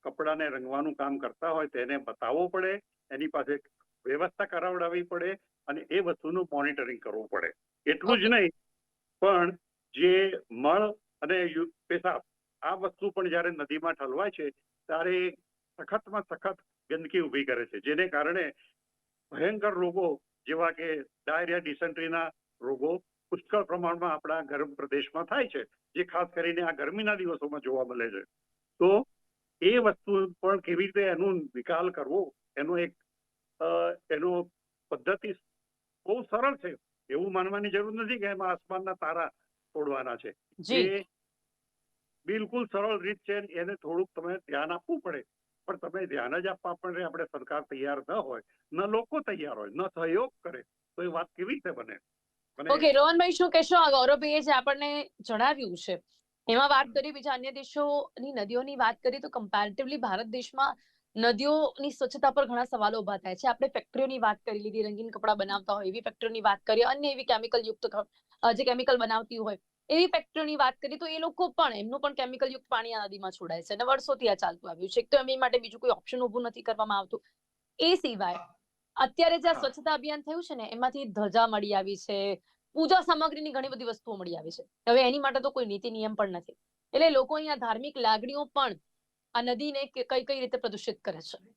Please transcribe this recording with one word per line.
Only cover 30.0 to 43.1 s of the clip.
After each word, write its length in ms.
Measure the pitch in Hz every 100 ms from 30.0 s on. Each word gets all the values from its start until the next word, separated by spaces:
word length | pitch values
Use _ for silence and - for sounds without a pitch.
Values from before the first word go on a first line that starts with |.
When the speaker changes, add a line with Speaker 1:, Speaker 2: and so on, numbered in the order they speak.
| - 196 190 175
Speaker 1:
પણ 180 | 185 196
કેવી 260 | 180 175 196
રીતે 160 | 196
એનો 300 | 196 165 196
નિકાલ 580 | 185 147 123 123 165 180
કરવો, 440 | 180 127 175 165 _ _ -
એનો 200 | 147 175
એક, 180 | 175 _ _ _ _ _ _ _
અ, 60 | 165 170 170 170 _
એનો 400 | 151 180 180 175 _ _ _ _
પદ્ધતિ 420 | 147 - 196 220 185 _ _ _ _ _ _ -
બહુ 160 | 233
સરળ 340 | 247 214 269 277
છે, 220 | 180 151 _ _ _
એવું 240 | 143 190
માનવાની 360 | 190 185 202 208
જરૂર 340 | 196 208 220
નથી 160 | 220 247
કે 60 | 202
એમાં 260 | 196 190
આસમાનના 420 | 175 _ 185 190
તારા 340 | 185 156 160 160 _ _ _ _
તોડવાના 420 | 156 147 139 127 117
છે. 200 | 110 - _ -
Speaker 2:
જી. 160 | 180 254
Speaker 1:
એ 300 | 190 196 185 _ _ _ _ _ _ _ _ _ _ _ -
બિલકુલ 400 | 214 214 247 233
સરળ 340 | 196 208 214
રીત 180 | 180